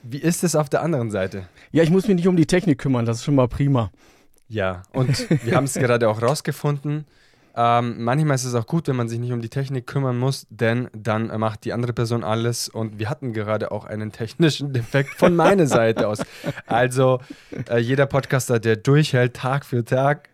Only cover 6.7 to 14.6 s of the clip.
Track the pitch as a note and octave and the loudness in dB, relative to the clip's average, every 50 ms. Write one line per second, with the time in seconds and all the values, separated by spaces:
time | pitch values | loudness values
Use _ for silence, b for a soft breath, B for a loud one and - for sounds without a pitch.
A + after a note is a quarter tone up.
6.7 | D3 C#3 - D3+ D3 D3+ D3 b b b b b b b b b _ - A#2+ A#2 | -2 -2 -4 -6 -6 -6 -8 b b b b b b b b b _ 0 2 4
7.7 | A#2 A#2+ A#2+ A#2+ A#2 - A#2 A#2 B2+ D3 D#3 D3+ C#3 B2+ B2 C3 A#2+ A#2+ A2+ - | 4 4 2 0 -4 -4 -2 0 0 2 2 2 0 0 0 -2 -2 -2 -2 0
8.7 | - E3+ D#3 - C3+ B2 A#2+ A2+ A#2 A#2 A#2+ B2 B2 A#2 A2+ A2+ - C#3 C#3 C3 | -2 -2 0 0 -2 -2 -2 -2 -4 -6 -4 -4 -4 -6 -6 -6 -6 -6 -6 -4
9.7 | C#3 B2+ A#2 - - C#3+ C3+ C3 B2 A#2+ B2 C3+ C#3 - - _ A2 G#2 A#2+ A2+ | -6 -8 -8 -4 -4 -2 -2 -2 -2 0 0 -2 -2 -4 -10 _ -6 -2 0 0
10.7 | A2+ A#2+ B2+ - - G#2+ G2+ A2+ G#2+ G#2+ A2+ A2 - A2 A2 A2 G#2+ - - A#2 | 0 0 -4 -6 -10 -8 -4 -2 -2 -2 -2 -4 -2 -2 -2 -2 -2 -4 -8 -6
11.7 | E2+ A2+ A#2+ A#2+ A#2 - A#2+ G#2+ A#2 A#2 F#2+ G#2 A2 A2+ A2+ A#2+ A#2+ - - - | -4 -4 -4 -4 -2 -2 -2 0 -2 -2 -2 -2 -2 -2 0 -2 -2 -4 -6 -8
12.7 | - A2 A2+ A2 G#2 G#2 A2 G#2+ D3+ - - B2+ A2 A2 G#2 G#2 G#2+ G#2 G#2+ - | -6 -6 -8 -6 -6 -6 -6 -6 -6 -6 -8 -8 -6 -6 -4 -2 -2 -2 -2 -4
13.7 | - G#2 G2 - G#2+ G#2+ G#2+ G#2+ - - A#2 A2 - _ E3+ D#3+ C#3 - | -6 -8 -8 -8 -10 -8 -8 -10 -8 -10 -10 -10 0 _ 2 2 2 0